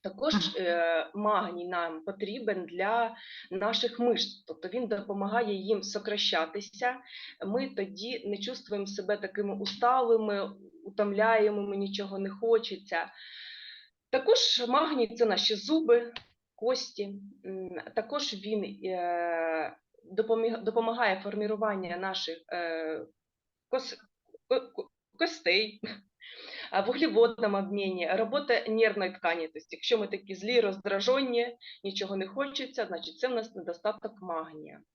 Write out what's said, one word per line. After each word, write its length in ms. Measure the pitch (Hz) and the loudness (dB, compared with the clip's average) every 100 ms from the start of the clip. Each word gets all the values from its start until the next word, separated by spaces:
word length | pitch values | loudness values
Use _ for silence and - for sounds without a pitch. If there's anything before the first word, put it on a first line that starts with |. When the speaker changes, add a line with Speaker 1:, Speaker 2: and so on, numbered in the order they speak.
Speaker 1:
Також, 320 | 190 - 302 | -10 -2 2
Speaker 2:
Мгм. 320 | 208 180 - 180 | 2 2 0 0
Speaker 1:
е, 440 | 170 165 165 - | 2 4 2 0
магній 540 | 202 208 202 180 175 180 | -2 2 2 2 -6 -4
нам 360 | 180 170 160 | -2 -2 -4
потрібен 640 | 196 196 202 247 220 185 165 | -8 -6 -6 -4 -2 -4 -6
для 500 | 175 196 233 226 226 - - - | -2 0 2 0 -4 -16 -18 -8
наших 480 | 185 208 226 240 233 | -2 -2 0 -2 2
мишць, 460 | 240 180 156 - - | 2 2 -2 -8 -16
тобто 220 | 160 185 | -10 -6
він 180 | 226 226 | -6 -2
допомагає 680 | 202 202 196 196 226 220 | -4 -4 -4 0 0 0
їм 280 | 196 190 208 | -2 0 0
сокращатися. 1120 | 196 208 196 208 - 170 160 202 202 - 247 262 - - - - 196 | 0 -6 -4 0 2 2 0 -4 -10 -2 -2 -2 -14 -16 -16 -8 -2
Ми 220 | 233 269 | -2 -2
тоді 600 | 202 196 196 220 240 202 | -4 -6 -6 -8 -6 -6
не 100 | 196 | -6
чувствуємо 480 | 208 254 - 202 196 | -6 -8 -6 -6 -4
себе 300 | 202 190 202 | -6 -2 -2
такими 420 | 196 202 202 196 | -2 -4 -4 -4
усталими, 920 | 214 202 240 254 233 220 214 202 190 - - - | -6 0 2 4 4 4 4 -2 -4 -8 -20 -16
утомляємими, 920 | 196 196 202 196 220 220 208 208 202 196 | -8 -2 0 4 4 6 4 2 -2 -2
нічого 420 | 196 196 196 196 | -2 -4 -6 -4
не 120 | 196 | -6
хочеться. 800 | 196 226 226 220 190 - 170 175 - - - - - - - _ _ _ | -2 4 4 2 -10 -4 -4 -4 -10 -18 -16 -16 -16 -18 -20 _ _ _
Також 540 | 262 254 466 - - 240 | 2 6 6 6 2 4
магній — 460 | 269 320 277 226 233 | 4 4 2 0 4
це 100 | 226 | 4
наші 280 | 190 208 | 4 2
зуби, 580 | 214 202 320 320 240 233 233 - _ _ | 0 2 2 6 6 4 -12 -18 _ _
кості. 600 | - 226 254 - - 202 202 202 - | -4 0 0 -2 -8 -8 -8 -14 -14
М, 360 | 185 190 185 180 - - | -10 -8 -8 -10 -4 -4
також 380 | 220 285 285 | -2 -2 -2
він, 300 | 196 202 214 202 202 | -6 -2 -2 -2 -6
е, 920 | 190 185 175 175 170 165 165 160 151 - _ _ | -6 -2 -2 0 0 0 0 0 -2 -8 _ _
допоміг-, 580 | - 190 220 226 226 226 | -6 -2 2 4 2 0
допомагає 580 | 196 226 226 233 220 190 | 2 2 2 4 2 2
формуванню 800 | 202 202 208 214 214 196 180 175 | -2 -2 -2 0 0 0 -4 -4
наших, 400 | 190 180 - 165 - | -4 -4 -6 -8 -8
е, 540 | 175 170 165 160 156 - _ _ _ _ _ _ | -4 -4 -4 -4 -6 -8 _ _ _ _ _ _
кос-, 280 | 262 262 - _ _ _ - _ | -4 -4 -14 _ _ _ -20 _
ко-, 200 | 254 - | 0 0
ко-, 160 | - - _ _ - | -12 -12 _ _ -2
костей, 640 | 339 - 175 185 214 - - - _ _ - - - - - | -2 0 2 2 2 -6 -10 -10 _ _ -20 -16 -14 -12 -2
а, 100 | 190 | 0
в 100 | 196 | 0
углеводному 680 | 262 320 208 233 226 214 196 | 2 4 8 6 6 2 2
обміні, 540 | 196 202 196 180 175 | 0 -2 -2 -2 0
робота 520 | 190 220 277 285 233 - | 0 2 0 2 2 2
нервної 420 | 220 220 202 185 | 4 4 4 -2
ткані. 380 | 202 170 170 160 | 0 0 0 -4
Тобто, 200 | 156 - | -8 -14
якщо 280 | - - 220 | -8 2 2
ми 80 | 196 | 2
такі 280 | 196 - | -4 -8
злі, 260 | 185 202 247 | -8 2 4
роздражені, 960 | 208 190 202 196 202 262 262 240 240 233 - - | 4 0 -2 0 4 2 4 2 0 -6 -18 -10
нічого 320 | 196 190 196 196 | -6 -4 -4 -4
не 100 | 190 | -4
хочеться, 600 | 262 277 269 254 - 190 | -4 -4 -4 -6 -4 -4
значить, 320 | 170 165 - | -4 -8 -4
це 100 | 254 | -2
в 60 | |
нас 200 | 240 220 | -2 -4
недостаток 680 | 190 170 170 208 214 - 202 | -8 -8 -4 -4 -4 -10 -10
магнія. 580 | 185 165 160 151 151 147 _ | -6 -6 -6 -14 -16 -20 _